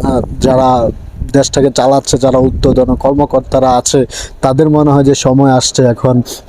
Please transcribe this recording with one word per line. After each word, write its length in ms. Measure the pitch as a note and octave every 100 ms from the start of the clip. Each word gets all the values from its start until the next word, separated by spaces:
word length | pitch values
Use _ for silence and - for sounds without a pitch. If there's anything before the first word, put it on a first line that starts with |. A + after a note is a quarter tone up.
আহ, 180 | C3+ B2+ - -
যারা 480 | B2+ C3 C3 B2+ A2 - - - -
দেশটাকে 380 | C#3 C3 C#3+ C3+
চালাচ্ছে, 460 | B2+ B2+ C#3 - C3
যারা 200 | C3 B2+
ঊর্ধ্বতন 580 | C3 - C3 B2+ B2+ B2
কর্মকর্তারা 720 | C3+ C#3+ D3 C3 B2 C3+ C3
আছে, 360 | B2 - C#3+ A#2+ - - -
তাদের 280 | C3+ C#3 D#3
মনে 220 | D3+ D3
হয় 120 | C#3
যে 120 | C#3 C#3
সময় 360 | C3+ C3 C#3
আসছে 320 | B2+ - -
এখন 380 | B2+ A#2 C3 B2 - -